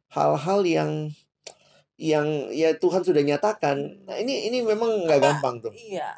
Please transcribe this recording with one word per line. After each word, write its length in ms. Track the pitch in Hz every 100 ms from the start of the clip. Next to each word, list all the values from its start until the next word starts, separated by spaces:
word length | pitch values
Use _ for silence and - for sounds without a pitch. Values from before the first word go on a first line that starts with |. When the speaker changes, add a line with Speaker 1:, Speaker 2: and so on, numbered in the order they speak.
| _
Speaker 1:
hal-hal 500 | 147 147 151 160 202
yang, 300 | 180 156 151 151 151 147 _ _ - - _ _ _ -
yang, 300 | 160 151 151 151 120
ya, 240 | 139 160
Tuhan 280 | 160 175 180
sudah 180 | 175 147
nyatakan. 560 | 143 143 208 208 147 139
Speaker 2:
Hmm. 260 | 147 -
Speaker 1:
Nah, 120 | - 117
ini, 320 | 240 254 220
ini 100 | 247
memang 420 | 226 214 233 214
nggak 160 | 165 143
Speaker 2:
Apa, 60 | 139
Speaker 1:
gampang 280 | 147 131 120
tuh. 120 | 110
Speaker 2:
iya, 440 | 104 220 185 117